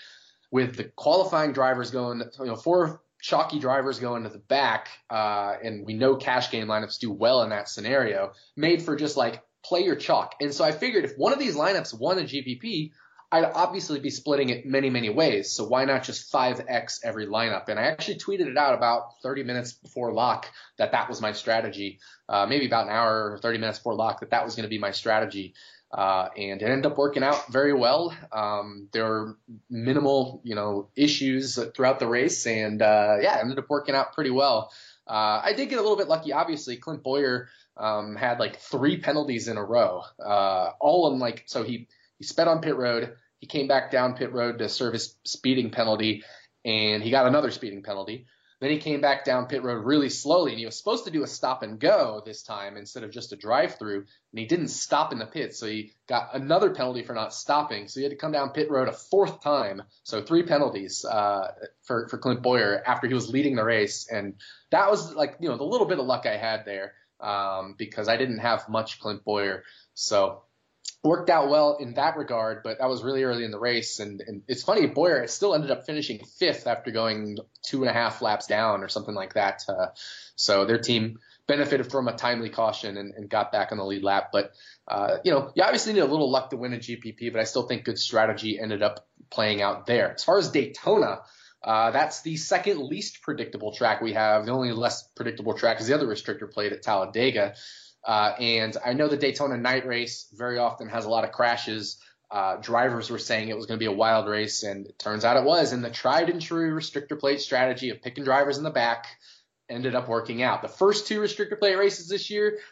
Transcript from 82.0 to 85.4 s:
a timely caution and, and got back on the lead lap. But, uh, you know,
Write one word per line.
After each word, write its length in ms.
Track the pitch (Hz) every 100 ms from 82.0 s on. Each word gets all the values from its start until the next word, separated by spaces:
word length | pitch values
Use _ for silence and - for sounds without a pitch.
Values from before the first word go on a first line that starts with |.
| 123
a 100 | 113
timely 320 | 123 120 110
caution 480 | - 110 104 110 101
and, 160 | 101
and 160 | 107 101
got 220 | 110 101
back 200 | 107 95
on 60 | 107
the 80 | 98
lead 180 | 98
lap. 260 | 98 98 -
But, 200 | 101 98 - - - -
uh, 300 | 98 101 -
you 80 | 180
know, 200 | 139